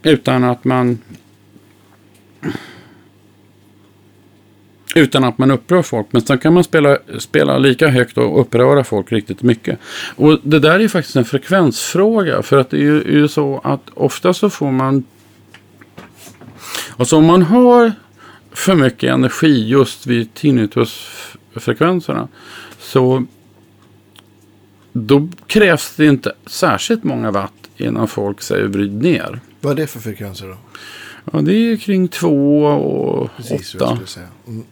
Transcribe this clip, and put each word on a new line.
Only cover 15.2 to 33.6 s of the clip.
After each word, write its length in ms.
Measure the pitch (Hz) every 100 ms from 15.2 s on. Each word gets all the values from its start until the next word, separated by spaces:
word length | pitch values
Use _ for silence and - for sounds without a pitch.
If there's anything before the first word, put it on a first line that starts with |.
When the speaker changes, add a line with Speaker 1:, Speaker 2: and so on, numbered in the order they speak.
| _ _ _ - _ _ - - - _ - - - - - - - -
Speaker 1:
Alltså 200 | 123 156
om 80 | 160
man 160 | 180
har 500 | 165 240 247 240 233 214 _ _ - - _
för 220 | - -
mycket 360 | 180 131 - 131
energi 580 | 131 127 - 160 135 110
just 380 | 135 123 - -
vid 280 | 120 113
tinnitusfrekvenserna, 1900 | - 147 127 104 - 117 - - - - - _ 113 - 110 160 180 - - - - - - - -
så 460 | - 135 127 131 123 _ _ _ _ _ _ _ _ - _ _ _ _ _ _ _
då 360 | 127 107 143 156 175 -
krävs 480 | 220 202 151 - -
det 100 | 151
inte 260 | 135 - - -
särskilt 580 | - 175 131 - 226
många 260 | 160 123 113
watt 220 | 101 98 _ - _
innan 320 | 117 113 110
folk 340 | - 101 101
säger: 220 | - 92 104
"Vrid 360 | 98 101 101
ner." 380 | 156 127 82 120 - _
Speaker 2:
Vad 120 | 143
är 40 | 143
det 100 | 151
för 140 | 117
frekvenser 460 | 110 101 104 92 95
då? 80 | 95 - - - - - - -
Speaker 1:
Ja, 60 | 156
det 140 | 147
är 220 | 208 233 220
kring 320 | - 190 180
två 540 | - 170 143 143 147
och 640 | 147 143 147 - - - 120 -
Speaker 2:
Precis 380 | 117 -